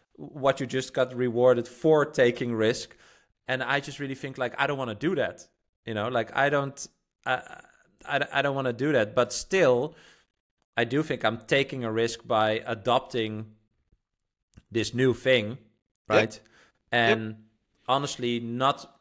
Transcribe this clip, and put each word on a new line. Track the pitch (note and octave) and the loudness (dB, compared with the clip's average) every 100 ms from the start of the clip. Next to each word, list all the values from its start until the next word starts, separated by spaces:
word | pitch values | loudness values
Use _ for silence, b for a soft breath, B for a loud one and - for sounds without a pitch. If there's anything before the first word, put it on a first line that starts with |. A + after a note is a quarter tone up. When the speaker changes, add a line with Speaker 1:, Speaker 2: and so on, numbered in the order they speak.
| b - | b -18
Speaker 1:
what | C#3+ D3 C3+ C3+ | -16 0 0 2
you | B2 | -2
just | C3 C3 | -4 -4
got | C#3 B2+ | -2 -2
rewarded | B2 B2 A#2 B2+ A#2+ A#2 | 0 -2 4 6 6 2
for | - D#3+ D3+ | 0 4 6
taking | C#3+ D3 B2 A#2+ B2 | 4 4 2 2 -4
risk. | A2+ A2 B2 - - b b b _ - | 2 2 0 -6 -18 b b b _ -6
And | C3 | -6
I | B2 C#3+ | -2 -2
just | C#3 C3 | -4 -10
really | C#3 | -10
think, | C3+ C#3 C3 | -8 -10 -6
like, | B2 - | -6 -2
I | C#3 | -2
don't | C#3 | 0
wanna | B2 | -4
do | G#2 D#3 | -2 -2
that, | D#3+ F#2 - - _ _ _ - | 0 -2 -4 -20 _ _ _ -8
you | |
know, | G#2+ A2 | -4 -2
like, | B2 A2+ - | -2 -2 0
I | C#3+ | 2
don't, | D3 C#3 - - _ _ _ | 2 -2 -8 -18 _ _ _
I, | - B2+ - - - _ _ _ - | -4 -4 -6 -20 -20 _ _ _ -6
I, | C#3 C#3+ | -4 -2
I | C#3 | -2
don't | C#3 | 0
wanna | C#3 C3 | 0 -2
do | A#2 C#3+ | -2 0
that. | C3+ G#2+ | 2 2
But | B2 A#2+ | 0 0
still, | - - F#3+ D3 A#2+ D3+ B B B B _ _ _ _ - | -2 -4 2 4 4 0 B B B B _ _ _ _ -4
I | |
do | A#2 C#3 | 0 0
think | D#3 B2+ | -2 -2
I'm | A2 A2+ - | -2 -2 0
taking | C#3 C3+ C3 | 0 0 -4
a | A#2 | -4
risk | A2 A#2 - - | 0 0 -2 -2
by | A2 G#2+ A2+ C3 | 2 2 0 -4
adopting | A2 A2 B2 - B2 A2 G#2+ A2 _ _ _ _ _ _ _ _ _ _ - _ | -6 0 0 0 -6 -4 -6 -12 _ _ _ _ _ _ _ _ _ _ -20 _
this | A2+ A2 | -4 -2
new | A#2+ C3 | 0 2
thing, | A#2 C3 B2 G#2 | 2 2 2 2
Speaker 2:
Yep. | C3 _ _ _ _ - | -10 _ _ _ _ 0
Speaker 1:
right? | G#2+ A2 | 2 2
Speaker 2:
Yep. | - _ b b b - | -6 _ b b b -4
Speaker 1:
And | A#2+ A2+ A2 A2 G#2+ - _ _ _ - | 2 2 2 -2 -12 -20 _ _ _ -2
honestly, | C3+ C#3+ - B2 A#2+ | -2 -2 -4 -4 -4
not | A#2 A#2+ C3+ C#3+ - _ | -4 -2 0 -2 -8 _